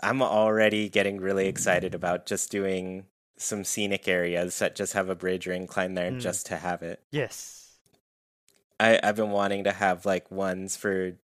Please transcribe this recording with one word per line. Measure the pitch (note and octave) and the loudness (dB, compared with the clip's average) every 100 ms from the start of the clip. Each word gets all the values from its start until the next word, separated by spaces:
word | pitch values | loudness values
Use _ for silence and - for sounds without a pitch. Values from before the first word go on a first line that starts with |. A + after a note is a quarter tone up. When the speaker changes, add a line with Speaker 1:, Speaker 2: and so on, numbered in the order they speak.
Speaker 1:
I'm | G2+ C3 | 0 2
already | A#2 G#2+ A2 A2 G#2+ G#2+ G#2 | 2 4 4 6 4 4 2
getting | G2+ G2 G2 | 2 2 0
really | F#2+ G2 F#2+ | 0 2 0
excited | - G2+ F2+ F#2 F2 | 0 2 2 2 -2
about | F2 F2+ - | -2 -2 -2
just | G2+ - | -4 -2
doing | G2+ F#2+ F#2 F#2 F#2 F#2+ _ _ - | -2 -2 -2 -4 -10 -14 _ _ -10
some | - G#2 | -6 -4
scenic | F#2 G#2+ G2+ G2 - | -4 -2 0 0 2
areas | F2+ F2 F2 F2+ - | 0 2 0 -2 0
that | G#2 - | -2 -2
just | F#2+ | -2
have | G2+ F#2 | -2 -2
a | F2 | -2
bridge | F#2 F#2 F#2 | -2 -2 -4
or | |
incline | F2+ F#2 G2 F#2 F#2 | -6 -4 -2 -2 -2
there | F2+ | -4
Speaker 2:
Mm. | B2 | -2
Speaker 1:
just | - - - | -4 -4 -6
to | E2 | -6
have | F2+ F2 | -4 -6
it. | E2+ - _ | -8 -12 _
Speaker 2:
Yes. | D3 A#2 - - - - _ _ _ _ _ _ _ _ _ _ - | -4 -4 -8 -16 -20 -20 _ _ _ _ _ _ _ _ _ _ 2
Speaker 1:
I, | A2+ A2+ | 6 6
I've | G#2+ G#2+ | 4 0
been | G#2+ | 0
wanting | G2+ G2 G2+ G2 | 2 0 0 0
to | |
have, | G2 G2+ F2 G2 | 2 0 2 0
like, | F2+ - | -2 -2
ones | F#2+ F#2+ F#2 F#2+ - | -4 -4 -4 -6 -6
for | G#2 F#2+ F#2 F2+ | -2 -2 -2 -6